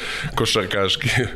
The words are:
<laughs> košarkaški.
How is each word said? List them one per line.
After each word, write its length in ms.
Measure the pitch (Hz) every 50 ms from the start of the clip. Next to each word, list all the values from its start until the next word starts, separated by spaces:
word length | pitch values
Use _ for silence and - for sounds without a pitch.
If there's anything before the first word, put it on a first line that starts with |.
| - -
<laughs> 280 | - - - - - -
košarkaški. 680 | 113 110 - 113 95 90 107 101 98 95 - - - 120 - 127 123 101 -